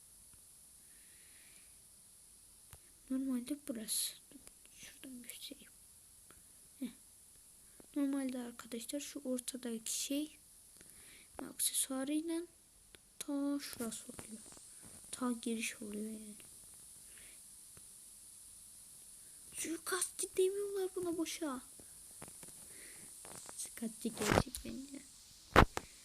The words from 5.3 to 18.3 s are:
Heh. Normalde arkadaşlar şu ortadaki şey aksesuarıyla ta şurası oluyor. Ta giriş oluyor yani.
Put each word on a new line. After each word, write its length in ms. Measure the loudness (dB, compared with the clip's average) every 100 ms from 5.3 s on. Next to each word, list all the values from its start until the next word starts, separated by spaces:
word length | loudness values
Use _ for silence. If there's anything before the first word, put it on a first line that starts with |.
| -8 -8 -10 -14 -20 -20 -20 -20 -20 -20 -20 -20 -20 -14 -4
Heh. 80 | -4 -6 -18 -20 -20 -20 -20 -20 -20 -20 -2 4
Normalde 440 | 6 6 4 0
arkadaşlar 600 | -4 -6 -4 -4 0 -2
şu 220 | -2 -2
ortadaki 800 | 2 2 2 -2 0 0 0 0
şey 360 | 2 2 0 -6 -18 -20 -20 -18 -18 -18 -16 -18 -12 -6 -4
aksesuarıyla 920 | 2 2 4 2 2 2 2 4 0 -2 -10 -20 -20 -20 -20 -16 -8
ta 400 | -2 2 4 2
şurası 440 | 0 -2 -2 -2
oluyor. 380 | -8 -10 -8 -10 -10 -14 -14 -16 -14 -14 -8
Ta 200 | 0 2
giriş 500 | 4 2 2 0 -2
oluyor 240 | -4 -2 -2
yani. 300 | -4 -8 -12 -14 -16 -16 -16 -16 -16 -16 -14 -14 -16 -16 -16 -16 -16 -16 -16 -16 -16 -16